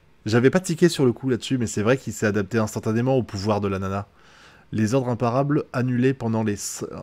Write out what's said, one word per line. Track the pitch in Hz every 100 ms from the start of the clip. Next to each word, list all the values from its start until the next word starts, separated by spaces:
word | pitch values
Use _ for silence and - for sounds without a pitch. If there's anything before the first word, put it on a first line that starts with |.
| _ _ 107
J'avais | 120 131
pas | 185
tiqué | 185 160 175
sur | - 131
le |
coup | 113 131
là-dessus, | 113 - 131
mais | 110
c'est | -
vrai | 104 104
qu'il | -
s'est | - 110
adapté | 104 95 113
instantanément | 107 113 113 110 127 135
au |
pouvoir | 104 98 101 104
de | 101
la | 95
nana. | 95 98 98 _ - - - - -
Les | 98 107 135
ordres | 123
imparables | 120 120 123 139 151 -
annulés | 131 127 123 131 135
pendant | 117 110
les | 110 101
c-, | - - - -